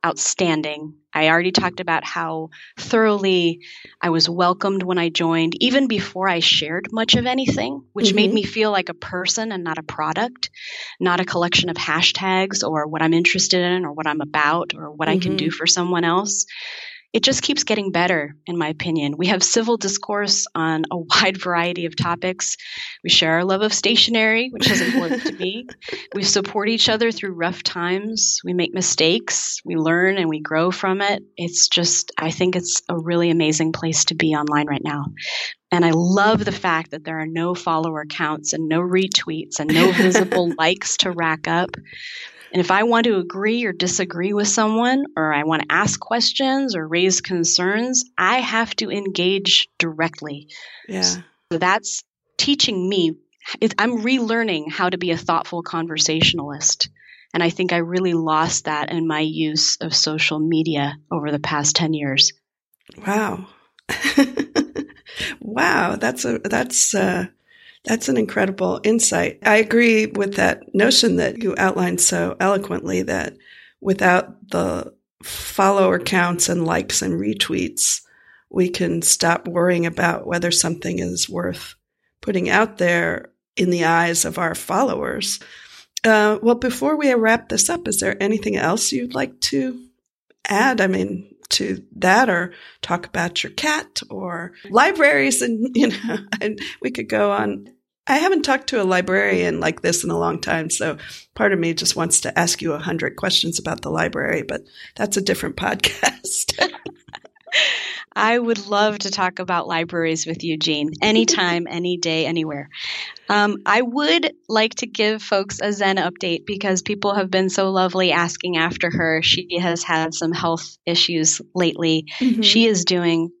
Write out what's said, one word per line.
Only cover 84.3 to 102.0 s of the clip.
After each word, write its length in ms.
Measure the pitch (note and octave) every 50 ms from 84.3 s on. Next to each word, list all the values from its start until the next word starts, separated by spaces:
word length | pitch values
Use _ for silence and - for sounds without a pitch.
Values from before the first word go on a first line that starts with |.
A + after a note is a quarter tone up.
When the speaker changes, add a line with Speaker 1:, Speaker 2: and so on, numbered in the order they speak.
| E3 E3
Speaker 2:
our 160 | F3 E3 E3
followers. 840 | - - - - F#3+ B3+ B3+ F#3+ - - - - - - - - - - - - - - - - - - _ _ - -
Uh, 340 | A3+ A3 G#3+ G#3 G#3+ G#3+ - -
well, 140 | A3+ A#3+
before 400 | A#3+ B3+ B3+ B3 - - C#4+ D#4
we 160 | D4 D4 C#4 B3+
wrap 340 | A#3+ A3 A3 A3+ A#3 A#3 _
this 220 | - A3 - -
up, 180 | F4 F4 F4 -
is 120 | - G3
there 200 | F#3+ F#3 - - F#3+
anything 340 | G3+ A3 G#3+ - G#3+ G3+
else 360 | F#3 - D#3 - A3+ - - D3
you'd 220 | C3 B3 B3 -
like 260 | B2+ D#3+ - - _
to 400 | - - - C#3 C4 C4 B3 B3 - - _ _ _ _ _ _ _ _ _ _ _ -
add? 320 | G3+ G3 A3+ C4+ C4 A3
I 80 | F#3+ F#3+
mean, 460 | F#3 F#3+ F#3 G3+ G3+ F3+ F#3+ - - _ _ -
to 360 | - - G3 G3 - - - _ -
that, 320 | - F#3 F3+ F#3+ A3 C4+ A#3+
or 240 | F#3+ E3+ F3 F3+ - - - - - _ -
talk 240 | - F3 F3 F3
about 360 | - _ F#3+ E3+ F3 E3+ - -
your 100 | - -
cat 480 | - - D4+ D4+ D#4 - - _ - - -
or 420 | - F#3+ F#3+ F3+ F3 E3 E3+ F3+ - - - G3+
libraries, 720 | F#3 A#3+ C4+ E4+ G4 D#4+ D#4 C#4+ D4+ C#4+ C4+ C4+ B3 - B3
and, 260 | A#3+ A3+ G#3+ A3+ C4
<laughs> 40 | B3
you 140 | A#3 C#4+ A#3
know, 300 | G3 - - A3+ - - - - - G#3+
and 180 | - G#3+ G#3+ - - - - -
we 100 | - B2+
could 180 | B2 - G#2+ -
go 220 | - G#2+ G#2 G#2
on. 380 | G2+ G2+ A2 G#2 G2 G2 G2+ - - _ _ _ _ _ _ -
I 100 | - C#4+
haven't 240 | D#4+ F#4+ G4 E4 -
talked 260 | - C4 C4+ C4 -
to 120 | - A#3
a 40 | G3+
librarian 760 | F#3 F#3 F3+ F3+ F#3 F#3 G3 G3+ G3+ F#3+ F3+ F3+ F3 D#3+ D#3+
like 240 | E3 D#3+ E3 - -
this 220 | F3 E3+ - -
in 60 | -
a 80 | E3 E3+
long 220 | E3+ E3+ E3+ E3+
time, 300 | - - D#3 E3 D#3+ D#3+
so 260 | - - - D#3+ D3 D3+ - - - - - _ _
part 180 | - G#3+ G#3 G3
of 60 | F3
me 160 | E3+ E3 E3
just 220 | D#3+ - E3+ -
wants 240 | -